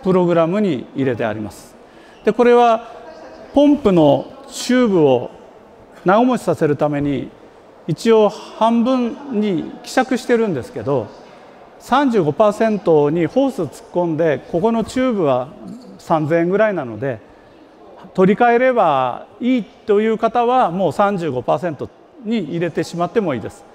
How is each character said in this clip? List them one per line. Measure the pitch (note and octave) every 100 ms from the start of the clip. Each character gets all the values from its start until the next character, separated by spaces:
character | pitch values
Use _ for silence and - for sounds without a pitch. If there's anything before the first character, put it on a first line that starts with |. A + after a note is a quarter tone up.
プ | F#3
ロ | F#3 F3
グ | E3+
ラ | E3
ム | G3+
に | G#3 B2+ - -
入 | C3+
れ | A2+
て | A#2
あ |
り | G#2
ま | G#2
す。 | - - - - - - -
で、 | -
こ | G#3
れ | A#3+
は | A#3+ A#3+ A3+ - - - - - - - -
ポ | C#4+
ン | D4
プ | G#3+
の | F3+ D3+ C3+ - - -
チ | - -
ュ | B3 B3
ー |
ブ | F#3+
を | D3 B2 - - - - - - - - F3
長 | G#3
持 | B3+ A#3+
ち |
さ | -
せ | D#3 D#3
る | D3
た | D3+
め | C#3+
に、 | C#3+ C#3 - - - - - - -
一 | D#3 A3+
応 | A3 G#3
半 | G3+ - - A3 A#3
分 | A#3 C4 A#3+ - - G#3
に | G#3+ E3 - -
希 | -
釈 | - B3+ B3
し | -
て | A#3
る | A3+
ん |
で | D3
す | G#2+
け | C3
ど、 | A2 C#3 G2+ - - - - - - -
三 | - C4+ C#4+
十 | A3+
五 | D3+
パ | - G#3+
ー |
セ | G3+ A3+
ン | G#3
ト | - D#3 D3
に | E3+ D#3+
ホ | - C4+
ー |
ス | -
突 | D#3
っ | - -
込 | F3 E3+
ん | D3+
で、 | E3 C3+ -
こ | E3+
こ | G#3+
の | A3+
チ | A3 B3+
ュ | B3+
ー |
ブ | G#3
は | D3+ B2+ B2+ - - - - -
三 | - E3 D3+
千 | E3+
円 | E3+
ぐ | G3
ら | A3
い |
な | F#3 B2+
の | G#2+
で、 | C3+ A2 - - - - - - - - -
取 | - F#3 G#3
り |
替 | A#3+
え | A#3+
れ | B3+
ば | A#3+ F3+ C3+ B2+ - - -
い | A#3+ B3+
い |
と | G3 - - G3+
い | A3
う | G#3+
方 | A3+ A#3+ A#3+
は、 | B3+ G#3
も | F3 F3+
う |
三 | - G3+ G3+
十 | E3
五 | B2
パ | B2 D#3
ー |
セ | F3
ン | D3
ト | A2+ _ _ E4
に | G#3+ A#3
入 | D3+ E3+
れ | E3+
て | -
し | D#3+ E3+
ま | F3
っ |
て | A#3
も | F#3 B2
い |
い |
で | -
す。 | - -